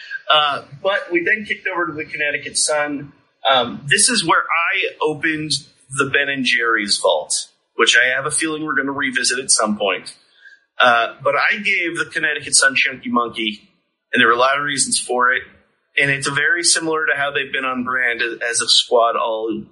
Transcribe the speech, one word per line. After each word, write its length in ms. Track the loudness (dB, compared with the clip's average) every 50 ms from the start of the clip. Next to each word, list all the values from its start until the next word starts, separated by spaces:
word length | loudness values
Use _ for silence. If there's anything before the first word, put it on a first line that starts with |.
| -12 -10 -10 -8 -2 2
Uh, 340 | 2 2 2 2 -2 -4 -8 -12 -14 -6 -2
but 280 | -2 -2 -2 -2 -4
we 120 | -4 -2 0
then 220 | 0 0 -2 -2
kicked 220 | -6 -8 -6 -6 -6
over 200 | -4 -2 -4 -4
to 60 | -4
the 120 | -8 -10
Connecticut 520 | -10 -8 -6 -4 -4 -4 -4 -8 -6 -4 -2
Sun. 540 | -2 0 0 0 -2 -2 -4 -6 -8 -12 -16 _ _ _ _ _ 0 2
Um, 380 | 2 2 2 0 -4 -8 -4
this 240 | 0 0 2 2 2
is 160 | 2 0 2
where 160 | 2 2 2
I 540 | 2 0 0 0 0 0 0 -2 -2 -4 -4 -2 -2
opened 480 | -2 -2 -2 -2 -2 -2 -2 -4 -4 -4 -4 -6 -10 _ _ _ -8
the 160 | -4 -2 -2
Ben 240 | 0 0 0 0 -2
and 140 | -2 -2 0
Jerry's 540 | 0 0 0 2 0 0 0 0 -2 -2 0
vault, 520 | 2 2 2 2 0 -2 -4 -6 -6 -8 _ _ _ _ _
which 200 | 0 2 4 4
I 200 | 4 4 2 2
have 100 | 0 -2
a 60 | -2
feeling 340 | -2 -2 -2 -2 -2 -4 -4
we're 100 | -2 -2
gonna 160 | -2 -2 -2
revisit 460 | -2 -4 -4 -2 -2 -2 0 0 0 0
at 140 | 0 2
some 260 | 2 4 4 2 0 0
point. 380 | 0 0 -2 -2 -6 -12 -18 -20 _ _ _ _ -20 -20 -20 -20 _ _ _ 4
Uh, 360 | 6 6 6 6 4 0 -4 -2 0
but 120 | 0 2
I 220 | 2 2 2 0 0
gave 400 | -2 -2 -2 0 -2 -2 -2 -4
the 120 | -6 -6
Connecticut 440 | -4 -4 -2 -2 -2 -4 -4 0 2
Sun 200 | 4 4 4 2
Chunky 360 | 2 0 -2 -4 -6 -6 -2
Monkey, 580 | 0 0 0 0 -2 -4 -4 -4 -6 -6 -12 _ _ _ _ _ _ _ _ _
and 80 | 2 4
there 80 | 4 6
were 60 | 6
a 40 | 6
lot 200 | 4 4 2 2
of 60 | -2
reasons 360 | -2 -2 -2 -2 -2 -2 -4
for 320 | -4 -2 0 2 2 2
it. 120 | 2 0 -4 -8 -14 _ _ _ _ _ _ _ _ 0
And 120 | 2 2
it's 180 | 0 0 -2 -2
very 360 | -2 0 0 0 0 0 2
similar 420 | 0 0 0 0 0 -2 0 0
to 80 | 0 0
how 160 | 0 -2 -2
they've 220 | -2 -4 -4 -4 -4
been 120 | -4 -4
on 180 | -2 -4 -4 -4
brand 380 | -2 -2 0 0 0 0 -2
as 400 | -4 -4 -4 -4 -4 -4 -2 -2
a 60 | 0 2
squad 480 | 2 2 4 4 4 4 4 4 2
all, 480 | 0 0 -2 -2 -2 -2 -4 -4 -6 -8 -12